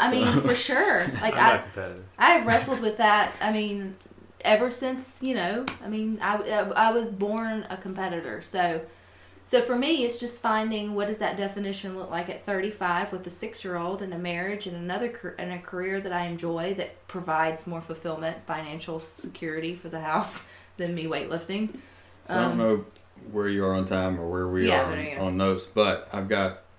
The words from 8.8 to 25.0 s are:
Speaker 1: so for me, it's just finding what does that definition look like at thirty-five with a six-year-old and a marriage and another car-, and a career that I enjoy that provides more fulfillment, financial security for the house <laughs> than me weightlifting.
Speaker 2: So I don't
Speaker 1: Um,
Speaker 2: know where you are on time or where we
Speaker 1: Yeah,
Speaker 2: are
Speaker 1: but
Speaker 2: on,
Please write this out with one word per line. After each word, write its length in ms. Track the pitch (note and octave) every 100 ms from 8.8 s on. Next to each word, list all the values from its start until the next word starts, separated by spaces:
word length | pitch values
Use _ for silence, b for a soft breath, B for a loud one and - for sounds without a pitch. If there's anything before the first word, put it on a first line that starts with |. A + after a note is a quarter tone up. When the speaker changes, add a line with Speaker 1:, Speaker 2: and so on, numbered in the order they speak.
| D#3+ B B B B B -
Speaker 1:
so 160 | B3
for 140 | A#3+ B3
me, 300 | C#4+ D#4+ A#3+
it's 160 | A#3
just 180 | A#3+ -
finding 540 | A3+ G#3+ A3 G#3+ G#3 G3+
what 120 | G3+
does 100 | G#3+
that 180 | G3+ F#3
definition 640 | G3 G3+ G3 G3 G3 F#3+
look 100 | -
like 200 | E3 F3+
at 160 | - -
thirty-five 680 | G3 G3+ G#3 F3+ F3 G3
with 160 | F#3 F3+
a 20 |
six-year-old 720 | - E3 - F#3+ F3 F3 G3
and 120 | F#3+
a 40 | E3+
marriage 500 | F3 F3 F#3+ G3+ G3
and 100 | F3
another 320 | F3 F#3+ A#3+
car-, 260 | A#3 F3+ -
and 140 | F3+
a 80 | F3+
career 400 | - F3+ F#3+ G3
that 140 | G3
I 140 | F3 F3
enjoy 460 | E3+ E3+ E3+ F3 G3
that 300 | - - -
provides 580 | F#3 E3+ D#3 D#3+ D#3+ -
more 140 | E3
fulfillment, 560 | D#3+ D#3+ E3+ D#3+ D#3+ E3 -
financial 520 | D#3+ D#3 D#3+ - D#3+
security 720 | D#3+ - F#3 - E3 D#3+ E3 F3
for 140 | E3
the 100 | D#3+
house 460 | D#3+ E3 - - - -
<laughs> 160 | - -
than 180 | F3 F3
me 100 | D#3+
weightlifting. 680 | D3 C3+ E3 E3+ G3+ G#3+ - B B B B
Speaker 2:
So 100 | - F#3
I 60 |
don't 100 | E3+
Speaker 1:
Um, 40 | E3
Speaker 2:
know 280 | A2+ G#2+ - - - - -
where 160 | G#2 G2+
you 160 | G2 F#2+
are 80 |
on 100 | F#2
time 340 | F#2+ F#2+ F#2 F2+
or 120 | E2+
where 160 | F2+ F2+
we 220 | F#2 F#2
Speaker 1:
Yeah, 140 | F#2
Speaker 2:
are 60 | F2
Speaker 1:
but 60 |
Speaker 2:
on, 60 | F2